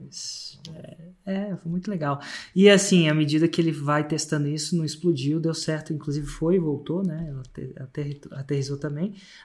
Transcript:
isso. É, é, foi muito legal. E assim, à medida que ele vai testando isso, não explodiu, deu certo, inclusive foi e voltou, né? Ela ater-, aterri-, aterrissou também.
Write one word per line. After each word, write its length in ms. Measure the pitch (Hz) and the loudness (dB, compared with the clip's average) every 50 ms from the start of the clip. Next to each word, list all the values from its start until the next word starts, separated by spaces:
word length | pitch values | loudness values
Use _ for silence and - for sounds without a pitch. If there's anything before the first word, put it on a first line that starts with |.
| 135 139 | -16 -16
isso. 500 | - - - - - - - - - - - 160 156 | -14 -12 -12 -12 -12 -12 -14 -16 -18 -18 -16 -16 -16
É, 220 | - - - - - 160 180 185 _ - | -16 -16 -18 -18 -20 -20 -20 -20 _ -6
é, 300 | 190 190 196 202 208 180 | -4 -4 -4 -4 -4 -6
foi 160 | - - 165 | -6 -6 -4
muito 180 | 170 180 180 214 | -4 -4 -4 -4
legal. 320 | 202 165 147 143 139 139 - - - - - - - | -4 -2 -2 -2 -2 -4 -6 -10 -14 -14 -10 0 6
E 160 | 180 196 202 | 8 10 10
assim, 380 | 202 185 196 - 190 175 160 | 10 8 6 6 6 6 6
à 60 | 151 151 | 6 4
medida 340 | 156 151 143 147 156 165 | 4 4 4 4 4 4
que 140 | 165 - - | 4 4 2
ele 100 | 165 160 | 2 2
vai 340 | 151 147 139 147 147 151 151 | 0 0 0 2 2 2 2
testando 400 | 151 160 147 - - 160 151 147 143 | 0 -2 -4 -2 -2 0 0 0 0
isso, 260 | 151 151 151 - 180 | -2 -4 -4 -2 -2
não 80 | 165 156 | -2 -2
explodiu, 560 | 143 143 - - 175 160 131 131 143 156 160 | -2 -4 -2 0 0 0 2 0 0 0 0
deu 140 | 156 165 160 | 0 -2 -2
certo, 400 | 160 - 165 156 151 156 - 160 | -2 -2 -2 -4 -4 -4 -6 -8
inclusive 340 | 147 - 147 143 151 143 | -6 -4 -4 -4 -4 -4
foi 280 | 143 - - 156 165 190 | -6 -6 -2 0 2 2
e 40 | 190 | 2
voltou, 420 | 165 151 143 139 - - 156 185 | 2 0 -2 -4 -4 -4 -4 -2
né? 260 | 196 175 156 160 165 151 | -2 -4 -4 -6 -8 -8
Ela 120 | 139 131 | -8 -10
ater-, 320 | 127 - - - - 135 - - | -12 -12 -12 -12 -12 -12 -12 -12
aterri-, 400 | 131 127 - 151 143 143 143 143 - - | -14 -12 -8 -8 -8 -8 -8 -12 -14 -14
aterrissou 460 | - 139 135 - 147 139 135 139 143 | -12 -10 -6 -4 -2 -2 -2 -4 -6
também. 380 | 143 - 151 147 147 175 214 196 - - - - - | -6 -6 -6 -4 -4 -4 -4 -6 -8 -20 -20 -20 -20